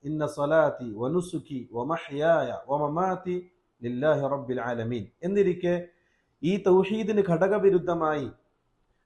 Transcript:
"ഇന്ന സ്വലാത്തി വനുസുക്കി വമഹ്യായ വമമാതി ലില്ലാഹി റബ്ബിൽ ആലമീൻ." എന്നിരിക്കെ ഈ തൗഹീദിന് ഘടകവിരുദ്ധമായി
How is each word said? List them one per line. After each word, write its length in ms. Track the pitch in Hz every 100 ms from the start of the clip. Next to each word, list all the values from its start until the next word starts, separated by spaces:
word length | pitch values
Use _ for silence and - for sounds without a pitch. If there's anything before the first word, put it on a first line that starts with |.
"ഇന്ന 240 | 147 151 147
സ്വലാത്തി 640 | 151 143 160 151 - 123 104
വനുസുക്കി 720 | 123 170 180 160 - 135 113
വമഹ്യായ 840 | 113 127 165 - 139 156 165 127 98 -
വമമാതി 840 | 139 147 151 190 180 180 180 180 _ _ _
ലില്ലാഹി 380 | 120 123 147 143
റബ്ബിൽ 400 | 139 139 127 123
ആലമീൻ." 460 | 120 120 113 120 98 _
എന്നിരിക്കെ 640 | 170 202 185 180 175 175 175 _ _ _ _ _
ഈ 200 | 147 196 -
തൗഹീദിന് 560 | 185 190 220 208 208 196
ഘടകവിരുദ്ധമായി 1000 | 165 190 208 196 180 175 170 160 151 127 - _ _ _ _ _ _